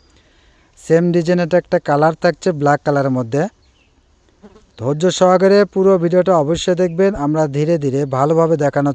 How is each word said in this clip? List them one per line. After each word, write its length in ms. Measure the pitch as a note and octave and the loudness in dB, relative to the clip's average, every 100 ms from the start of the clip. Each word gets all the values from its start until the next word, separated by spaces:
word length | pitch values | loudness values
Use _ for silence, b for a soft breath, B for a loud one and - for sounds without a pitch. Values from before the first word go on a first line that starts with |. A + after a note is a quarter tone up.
| b b b b b b b b - | b b b b b b b b -2
সেম 260 | E3 F3 | 0 2
ডিজাইন 260 | F3 E3 F3+ | 0 0 -2
এটা 160 | E3 F3 | 0 -2
একটা 200 | - E3+ | 0 -4
কালার 360 | - C#3+ D#3+ D#3+ | 0 0 0 0
থাকছে 300 | F3 D3 F#3+ | -2 -2 -4
ব্ল্যাক 280 | D3+ C#3+ C#3+ | -2 0 0
কালারের 260 | - C#3+ C3+ | 0 -2 0
মধ্যে। 380 | B2+ A#2 C#3 F#3+ - _ _ _ _ _ _ _ _ - _ _ - | -2 -4 -4 -4 -8 _ _ _ _ _ _ _ _ -20 _ _ -10
ধৈর্য 320 | A#2 D3+ F3+ | -6 -2 -2
সহকারে 540 | - F#3 F#3 F#3+ G3+ | 2 2 4 4 2
পুরো 340 | G3+ F#3+ F#3+ F#3+ | 2 0 2 2
ভিডিওটা 380 | E3+ F3+ F3+ E3+ | 2 0 2 2
অবশ্যই 380 | C#3+ E3 - | 0 -2 -2
দেখবেন। 400 | F3 F3+ E3 G3 | -2 -2 0 -2
আমরা 320 | G#3 C#3+ D#3 D#3 | -2 -2 -2 -2
ধীরে 320 | C#3+ D3+ E3+ | -2 -2 -2
ধীরে 280 | C#3+ C3+ C#3+ | -2 -4 -2
ভালোভাবে 500 | C3 D3 E3 E3 D#3 | -2 0 2 2 2
দেখানোর 380 | C#3+ C#3+ C#3+ | 0 0 -2